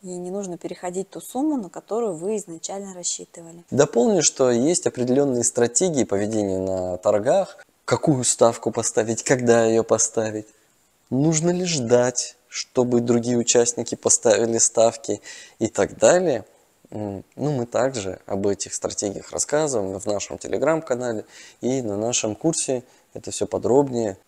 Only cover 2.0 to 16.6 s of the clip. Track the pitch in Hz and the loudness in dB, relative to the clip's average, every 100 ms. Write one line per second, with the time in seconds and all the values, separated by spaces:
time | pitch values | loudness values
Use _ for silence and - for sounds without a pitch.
2 | 226 160 185 214 185 165 - 196 196 180 | -4 -4 -4 -6 -6 -12 -10 -10 -12 -10
3 | 175 - 175 - 165 170 - 120 147 233 | -8 -8 -12 -20 -20 -20 -2 2 4 4
4 | 240 196 139 - 131 117 143 175 - - | 4 4 2 2 4 4 4 2 0 -2
5 | 123 127 143 123 113 - 120 - 185 143 | 2 2 2 2 0 2 2 2 0 2
6 | 101 98 104 110 101 95 95 92 92 90 | 0 0 0 0 0 0 -2 -2 -4 -2
7 | 104 101 113 185 180 - - _ - 120 | 2 2 2 0 0 -8 -20 _ -4 0
8 | - 131 120 - 117 113 117 117 110 - | 2 2 2 2 2 2 -4 -4 -2 0
9 | 110 110 - 131 120 117 113 113 110 113 | 0 0 0 2 4 6 6 4 4 2
10 | - - 110 107 107 _ _ _ _ _ | 0 -2 -4 -4 -12 _ _ _ _ _
11 | - 127 151 156 170 175 180 160 113 120 | -4 0 2 2 0 0 -2 -2 2 4
12 | 123 - - - _ - - - 123 120 | 4 0 -8 -10 _ -12 -6 0 2 2
13 | 120 120 117 120 117 123 120 - 120 120 | 4 2 2 0 2 2 2 -2 -6 -4
14 | 117 - 120 104 117 113 - - 113 - | 0 2 4 4 4 2 2 4 2 2
15 | - 104 - - - - 110 - 92 95 | -6 -8 -10 -20 -16 -4 -2 0 -2 2
16 | - 175 180 117 - _ | 4 4 2 -2 -6 _